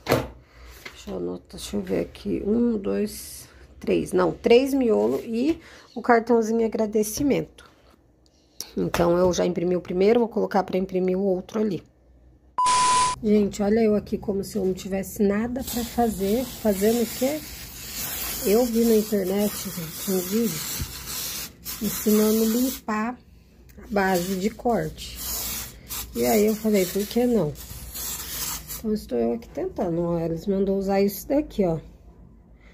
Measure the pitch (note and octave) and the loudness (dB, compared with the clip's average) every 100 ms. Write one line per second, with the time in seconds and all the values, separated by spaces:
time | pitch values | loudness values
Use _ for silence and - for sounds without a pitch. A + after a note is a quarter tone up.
0 | - - - - - - - - - - | 0 0 0 -12 -20 -20 -20 -20 -20 -16
1 | G3+ F#3 F3 F3+ - F3+ - G3+ F#3 F3+ | -10 -8 -6 -8 -12 -14 -8 -6 -2 -2
2 | E3+ - G3+ - G3 A#3 A#3+ A3 G3 G3 | -4 -6 -6 -4 0 2 2 0 -2 -2
3 | G#3 - - - - - - - - F3 | -2 -6 -14 -16 -20 -20 -20 -10 0 0
4 | D#3 F3+ F3 D#3+ - A#3+ C4+ C4+ A#3 G#3 | 2 2 2 0 4 4 6 2 2 2
5 | G#3+ C4 A#3+ A3+ C#4+ E4 - - - A#3+ | 2 0 -4 -2 0 -2 -8 -20 -16 -4
6 | A#3+ A#3 A3+ A#3 A3 A3+ A3+ A3 G#3+ A3 | 4 4 4 2 4 0 0 0 0 0
7 | G#3+ - C#4+ F3 D3+ - - _ _ _ | -2 0 0 0 -2 -12 -20 _ _ _
8 | _ _ _ _ _ _ - G3+ F3 - | _ _ _ _ _ _ -12 -6 -2 2
9 | E3+ F3 F3+ F3 F3+ E3+ F3 F3+ - F3+ | 2 4 4 2 0 0 0 0 -2 2
10 | G3+ A#3+ A3+ G#3+ F#3 G3 F#3 F#3 F#3+ F#3 | 4 4 2 0 0 0 0 -2 -2 0
11 | F#3 F#3 G3 F#3 - A3 A3 D3 - _ | 0 0 0 0 -2 -2 -2 -2 -8 _
12 | _ - - - _ - B4 B3+ B3+ B3 | _ -20 -20 -20 _ 0 4 4 6 4
13 | B3 - G#3+ G#3 G3+ G3+ G3+ A3 A3 G#3 | 2 0 2 4 4 0 2 4 4 2
14 | - G#3+ - G3 F#3 G#3+ F#3 F#3 G3 F#3+ | 0 -4 -2 -4 -2 -2 0 -2 -4 -6
15 | F#3+ - G3+ G3+ A#3+ B3 - A#3 A3+ - | -6 2 2 2 -2 -4 -4 -4 -4 0
16 | A#3 F3+ G3 A#3 B3 - A3 F#3+ G#3 A#3+ | 0 2 0 0 -2 -2 0 4 4 4
17 | A3 - C4 D4+ - - - - - - | 0 0 -2 -2 -8 -14 -14 -14 -12 -10
18 | - - - - A#3+ A3 B3 A3+ A#3 A3 | -8 -6 -6 -4 2 4 4 4 6 4
19 | G#3+ G3+ F#3 G3+ G#3 - G3 E3+ D#3+ - | 4 0 0 0 0 -2 -8 -8 -8 -8
20 | - F#3 F3+ A3 A3+ D#3 - - - - | -2 -2 0 0 0 -2 -6 -6 -8 -10
21 | - - - - - - - - G#3 - | -12 -10 -8 -8 -12 -14 -14 -6 -4 -2
22 | G#3+ G#3 G#3+ A3 A3 A#3+ C4 - - G#3+ | 2 4 4 4 2 2 0 -2 -4 -4
23 | A#3 B3+ - - - - - - - G3+ | -4 -6 -14 -20 -20 -20 -20 -20 -4 0
24 | F#3+ F3+ F3+ F#3+ G#3 - B3 G#3+ D#3 - | 2 2 0 -2 -4 -2 0 0 -2 -8
25 | - - - - - - - - - - | -12 -10 -8 -6 -6 -8 -10 -16 -14 -12
26 | - A3+ A#3+ A3 G#3+ G#3+ A3 G#3 F3+ G3 | -8 -2 2 4 4 2 2 2 2 0
27 | G#3 A#3 B3 A3+ D3+ C#3 - - - - | -2 2 2 4 0 -4 -12 -14 -14 -10
28 | - - - - - - - - A3 G#3+ | -10 -10 -10 -8 -8 -8 -10 -8 -4 -4
29 | - A#3+ A#3 A#3 - C#4 F#4 D#4+ F#3+ E3+ | -2 -2 0 -2 -6 -6 -6 -2 -2 0
30 | E3+ E3+ E3 E3 G3+ F#3+ G3 G3 F#3+ G3 | 0 0 -2 -2 -2 0 2 0 2 2
31 | G3+ G#3 - C#4+ D4+ - F3+ D#3+ - - | 2 0 0 0 0 0 0 0 -6 -20
32 | - - - - - - - | -20 -20 -20 -20 -20 -20 -20